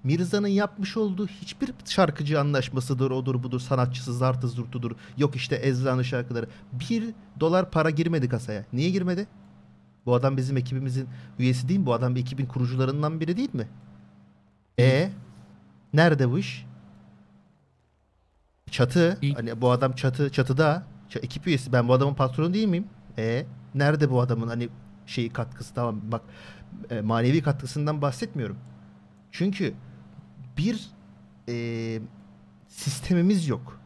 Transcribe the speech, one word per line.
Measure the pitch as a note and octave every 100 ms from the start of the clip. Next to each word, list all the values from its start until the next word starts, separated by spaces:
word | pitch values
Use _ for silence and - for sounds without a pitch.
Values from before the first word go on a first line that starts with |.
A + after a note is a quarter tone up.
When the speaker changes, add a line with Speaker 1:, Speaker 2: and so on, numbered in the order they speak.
Speaker 1:
Mirza'nın | C3 E3 F3+ G#3 G3+
yapmış | G3 G3+ G#3 F#3+ A3+
olduğu | G#3+ F#3 G#3
hiçbir | - - - C4+ B3+ -
şarkıcı | - F3 D3 D3 D3+
anlaşmasıdır, | C#3+ C#3+ B2+ C3 B2+ B2+ C3
odur | C3 B2+ B2+
budur, | B2 B2
sanatçısı, | B2 C3+ B2 B2 B2+
zartı | A#2+ C3 B2+ B2
zurtudur, | B2 A#2 B2+ A#2 A#2 - -
yok | - C3
işte | - C#3+
Ezra'nın | C3+ B2+ C3+ B2+
şarkıları. | B2 B2+ B2 A#2 A2+ - -
Bir | B2+ - A3+ A3+ A3 - -
dolar | D#3+ F3+ F#3
para | D#3+ D#3+
girmedi | D3+ E3 E3 B2
kasaya. | B2+ B2 G#2 G#2+
Niye | B2 E3
girmedi? | F#3+ F3+ F3+ G#3 - - - - - _ _ -
Bu |
adam | B2 C3+ C3+
bizim | B2+ C3
ekibimizin | B2 C3 C3+ B2+ C3 - - -
üyesi | B2+ B2+ B2+
değil | G3
mi? | C#3+
Bu |
adam | A#2 B2+ B2+
ekibin | B2+ C3+ C3
kurucularından | C3 B2 B2+ C3 C#3+ D3+ D#3+
biri | D#3+ F3+
değil | C#4
mi? | B2+ G#2 - - - - - - _ _ _ _ -
E, | C3 C3+ F#3+ - - - - - - - -
nerede | D3 E3+ D3 B2
bu | C3
iş? | C3 - - - - - - - - - _ _ _ _ _ _ _ _ _ _ _ _ -
Çatı. | - B2 - E3 F#3+
Speaker 2:
İyi. | C#3
Speaker 1:
Hani | C3+ A#2 A2+
bu | B2
adam | B2 C3+
çatı, | B2+ C3+ B2+ C#3+
çatıda. | C3+ B2+ C3+ D#3 E3+ - - -
Ça-, | -
ekip | B2+ D3 F#3
üyesi. | C#3 C3
Ben | B2 A#2+
bu |
adamın | B2+ C#3
patronu | C#3+ C3 B2+ E3
değil | G3 A3
miyim? | F3 G#3+ - - -
E, | A2+ A#2+ C3 - - C3+
nerede | C#3+ D3+ C#3+
bu | B2+
adamın | B2 A2+ A2+
hani | A#2 A#2+ - - - -
şeyi, | - A#2+
katkısı? | B2+ A#2 - G#2+
Tamam | - A#2+ G#2+
bak, | G#2+ A#2 - - - - - - -
e, | A#2
manevi | G#2+ A#2 B2 C#3+
katkısından | C#3+ C#3 C3 D3+ D3 D3+
bahsetmiyorum. | C#3+ B2+ A3+ D3 G#2+ F#2+ - - - - - - _
Çünkü | - F3+ G3 D#3+ - - - - - - - - -
bir, | F#3+ A3+ - - - - - - -
e, | A#2+ A#2 A#2 A2+ A2+ - - - - - - -
sistemimiz | - - - - F3 F3+ G3+ D#3
yok. | A2 - -